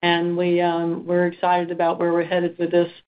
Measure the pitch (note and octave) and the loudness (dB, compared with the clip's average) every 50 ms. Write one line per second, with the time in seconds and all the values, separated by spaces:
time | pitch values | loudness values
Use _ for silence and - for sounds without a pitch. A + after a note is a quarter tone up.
0 | - F3 E3+ E3+ F3 F3 F3 F3 F3+ F3+ F3 F3 F3 F3 E3+ E3+ E3+ E3+ E3+ - | 2 2 2 2 0 -2 0 0 0 2 2 2 2 0 0 -2 -2 -4 -4 -6
1 | - E3+ F3 F3 F3+ F3 E3+ - - F3+ F3+ F3 F3 E3 F3 E3 F3 E3 E3 - | -4 -2 0 2 2 0 -2 -2 0 0 2 2 0 -2 -2 -2 0 -2 0 0
2 | F3 F3 E3+ E3+ E3+ E3 F#3 F3+ F3 E3+ E3+ _ F3 E3 F3 F3 F3 F3 - - | 0 0 0 0 0 0 0 0 0 -2 -2 _ -4 0 2 2 2 2 -2 -16
3 | _ | _